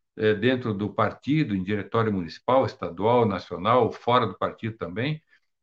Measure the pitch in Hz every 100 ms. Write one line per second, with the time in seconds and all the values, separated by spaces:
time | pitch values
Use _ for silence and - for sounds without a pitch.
0 | _ - 107 104 117 127 123 98 101 104
1 | 104 - - 156 131 98 90 104 95 113
2 | 110 98 82 - - 131 110 - 90 85
3 | 104 123 113 92 - 87 95 123 110 -
4 | - 123 113 - 95 - 113 107 85 92
5 | 135 156 - _ _ _